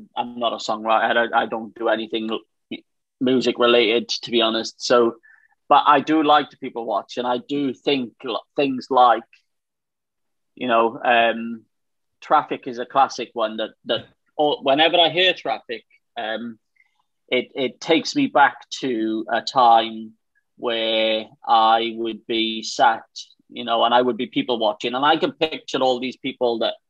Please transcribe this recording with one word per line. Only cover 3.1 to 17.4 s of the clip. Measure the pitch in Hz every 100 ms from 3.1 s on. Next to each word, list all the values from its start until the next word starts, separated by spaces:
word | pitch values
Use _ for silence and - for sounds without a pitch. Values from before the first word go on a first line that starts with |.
| -
music | 127 131 120 -
related, | 120 120 110 117 113
to | - -
be | 117
honest. | 113 110 110 -
So, | - 123 117 - _ _ _ _ -
but | 147 -
I | 147
do | 139 160
like | 147 147 139
the | -
people | 131 120 117
watch, | 101 - -
and | 123
I | 123
do | - 143 143
think | 117 - 143 120 - 131
l-, | 104 - -
things | 143 127 -
like, | 131 123 113 - _ _ _ _ _ _ _ _ _ _ _ _ -
you | 127
know, | 117 117 127
um, | - 120 117 113 117 117 110 _ _ _ _ _
Traffic | - 156 - 135 -
is | 120
a | 123
classic | 135 120 - 117
one | 120 110 110
that, | 107 - 120
that | 117 - _ _ -
all, | 151 135
whenever | 131 139 165 170
I | 165
hear | 151 185
Traffic, | - 143 110 - 113 - _ _ -
um, | 113 110 117 113 _ _ _ _ _ _ _
it, | 127